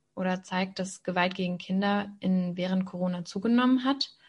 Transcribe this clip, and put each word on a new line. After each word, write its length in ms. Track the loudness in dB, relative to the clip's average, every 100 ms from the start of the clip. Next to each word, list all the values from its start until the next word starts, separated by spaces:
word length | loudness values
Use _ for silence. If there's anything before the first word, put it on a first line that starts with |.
| _ -4
oder 280 | -2 -2
zeigt, 360 | -2 -4 -2 -4
dass 240 | -8 -6
Gewalt 320 | -4 0 0 0
gegen 220 | -4 -4
Kinder 580 | -2 0 2 0 -2 -4
in, 360 | 0 2 0 -2
während 300 | 0 0 -2
Corona 400 | -2 -2 -2 -6
zugenommen 580 | -2 2 4 6 4
hat, 320 | 2 0 -4 -8